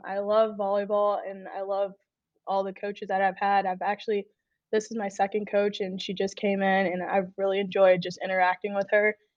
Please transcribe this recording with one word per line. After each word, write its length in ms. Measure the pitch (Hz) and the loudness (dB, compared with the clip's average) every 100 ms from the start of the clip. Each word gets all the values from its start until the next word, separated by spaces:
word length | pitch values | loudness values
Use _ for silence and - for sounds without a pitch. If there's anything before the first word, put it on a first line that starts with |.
| - | -8
I 140 | 196 | -6
love 380 | 202 214 220 208 | 0 2 2 0
volleyball 640 | 196 202 202 208 208 202 190 | -2 -2 0 0 2 0 -6
and 200 | 196 190 | -10 -12
I 140 | 196 | -10
love 320 | 196 196 202 196 _ _ _ _ - | -4 -2 -2 -6 _ _ _ _ -4
all 160 | 196 | -2
the 100 | 196 | -2
coaches 340 | 190 202 202 196 | -6 -8 -8 -4
that 120 | 190 | 2
I've 160 | 196 185 | 2 2
had. 280 | 202 202 196 | 2 2 2
I've 160 | 185 | -2
actually, 460 | 190 202 - 202 196 _ _ _ _ | -2 -4 -2 -4 -4 _ _ _ _
this 180 | 220 220 | -4 -2
is 60 | 226 | -6
my 120 | 202 | -6
second 380 | 196 196 214 208 | -2 -2 -2 -2
coach 320 | 202 202 202 | 0 0 -2
and 220 | 190 185 | -6 -6
she 120 | - | -8
just 220 | 185 196 - | -4 -4 -2
came 260 | 208 196 | -2 0
in 260 | 196 190 185 | 2 2 2
and 160 | 180 | -2
I've 280 | 175 196 185 196 | -2 -2 -2 -2
really 220 | 196 190 | 0 0
enjoyed 420 | 196 196 190 185 | 0 4 6 6
just 180 | 180 180 | 2 -6
interacting 500 | 190 190 180 185 208 | -2 2 2 2 -2
with 140 | 202 196 | -4 2
her. 240 | 214 214 214 _ | 4 4 0 _